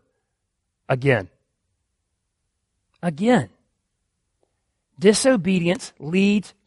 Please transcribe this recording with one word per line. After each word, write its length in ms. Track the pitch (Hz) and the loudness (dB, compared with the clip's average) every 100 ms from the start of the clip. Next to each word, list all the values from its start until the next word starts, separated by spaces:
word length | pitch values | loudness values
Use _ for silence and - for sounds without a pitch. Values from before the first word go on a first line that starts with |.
| _ _ _ _ _ _ _ _ - | _ _ _ _ _ _ _ _ -6
Again. 400 | 135 139 117 90 _ _ _ _ _ _ _ _ _ _ _ _ _ _ _ _ _ | -2 0 0 -2 _ _ _ _ _ _ _ _ _ _ _ _ _ _ _ _ _
Again. 480 | 175 147 220 226 113 _ _ _ _ _ _ _ _ _ _ _ _ _ _ - | -8 -4 0 0 -2 _ _ _ _ _ _ _ _ _ _ _ _ _ _ 0
Disobedience 920 | 185 202 262 254 165 185 170 180 - - | 2 2 2 0 0 -2 0 -4 -6 -16
leads 560 | 143 185 196 208 - _ | -4 0 2 0 -4 _